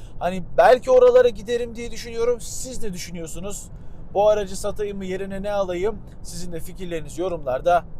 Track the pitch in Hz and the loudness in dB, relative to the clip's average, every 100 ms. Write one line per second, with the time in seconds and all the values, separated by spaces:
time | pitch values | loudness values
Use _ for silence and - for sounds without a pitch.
0 | - - 170 185 160 - 185 254 254 254 | -10 -4 -4 -4 -2 6 8 8 8 8
1 | 247 247 247 196 202 240 240 233 240 240 | 10 8 6 2 -4 -4 -4 -8 -8 -10
2 | 233 233 233 240 - - 254 240 220 180 | -8 -4 -2 -2 -4 -8 -6 -2 -2 -4
3 | - 170 165 - 196 - - - - - | -8 -10 -10 -8 -8 -10 -12 -14 -12 -12
4 | - 185 208 208 190 190 202 202 208 202 | -4 2 4 4 0 -4 -4 -4 -4 -6
5 | 190 190 196 196 202 202 190 175 196 214 | -6 -6 -6 -6 -4 -2 -2 -2 -2 -4
6 | - - - 170 175 165 165 175 185 165 | -10 -12 -10 -8 -6 -6 -8 -8 -8 -8
7 | 147 127 180 170 139 127 156 175 170 | -8 -6 -4 -4 -4 0 4 2 2